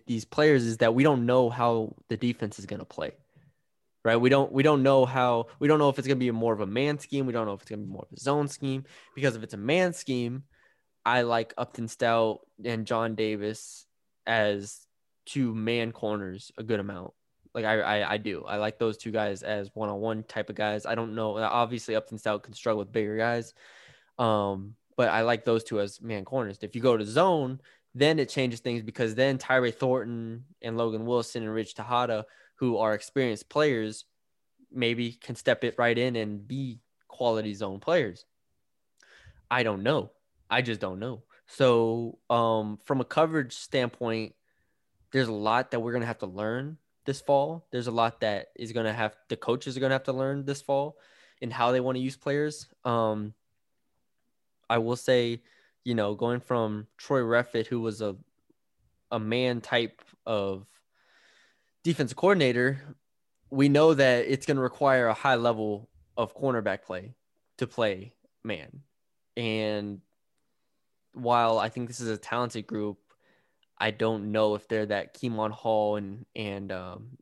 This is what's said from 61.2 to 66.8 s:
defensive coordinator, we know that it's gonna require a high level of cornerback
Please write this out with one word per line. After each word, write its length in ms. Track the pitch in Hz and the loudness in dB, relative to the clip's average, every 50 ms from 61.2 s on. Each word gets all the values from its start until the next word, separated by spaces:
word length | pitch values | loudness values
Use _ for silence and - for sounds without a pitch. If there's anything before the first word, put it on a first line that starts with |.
| _ _ _ _ _ _ _ _ _ _ _ _ - | _ _ _ _ _ _ _ _ _ _ _ _ -2
defensive 320 | 170 160 - 143 117 123 | -2 0 0 -2 -4 -2
coordinator, 800 | - 175 190 202 180 143 127 117 123 123 135 139 135 143 143 - - _ _ _ _ _ _ _ _ _ _ | 2 4 4 4 6 4 2 4 2 2 0 0 -4 -8 -14 -20 -20 _ _ _ _ _ _ _ _ _ _
we 180 | 135 135 139 143 | 2 4 4 6
know 240 | 143 147 156 160 | 6 8 8 8
that 320 | 160 139 139 127 123 120 - | 8 6 6 6 6 4 4
it's 200 | - 135 131 - | 0 -2 -2 0
gonna 160 | - 143 135 | -2 0 0
require 460 | 127 123 - - 143 139 131 127 120 113 | 0 -2 -2 2 4 4 4 6 4 2
a 60 | 110 | 2
high 220 | - - 139 131 | 2 2 2 2
level 540 | 117 117 120 113 110 107 107 104 101 117 - _ _ _ _ _ | 4 2 2 2 0 -2 -2 -4 -6 -8 -14 _ _ _ _ _
of 180 | 120 113 101 - | -4 -4 -4 -4
cornerback 500 | - 139 135 127 117 104 101 95 - | -4 -2 -2 -2 0 -2 -2 -4 -4